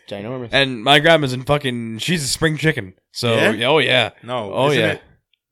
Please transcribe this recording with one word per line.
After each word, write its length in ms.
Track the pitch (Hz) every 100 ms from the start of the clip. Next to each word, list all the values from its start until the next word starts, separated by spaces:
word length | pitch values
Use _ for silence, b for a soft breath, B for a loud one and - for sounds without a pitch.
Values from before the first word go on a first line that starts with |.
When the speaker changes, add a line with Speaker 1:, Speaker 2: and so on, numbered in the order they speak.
| -
Speaker 1:
ginormous. 400 | 101 107 131 117
Speaker 2:
And 320 | 131 135 120
my 160 | 120 147
grandma's 320 | 160 160 139
in 120 | 127
fucking, 560 | 131 143 135 120 117 110
she's 240 | - 180
a 40 | 131
spring 300 | - 160 151
chicken. 380 | 156 131 95 _ _
So, 240 | - 120 113
Speaker 3:
Yeah? 320 | 180 220 120
Speaker 2:
oh, 100 | 156
yeah. 320 | 123 127 110 -
Speaker 3:
No, 280 | 113 123 101
Speaker 2:
Oh, 180 | 95 139
Speaker 3:
isn't 100 | 135
Speaker 2:
yeah. 60 | 107
Speaker 3:
it? 80 | 95 - _ _ _ _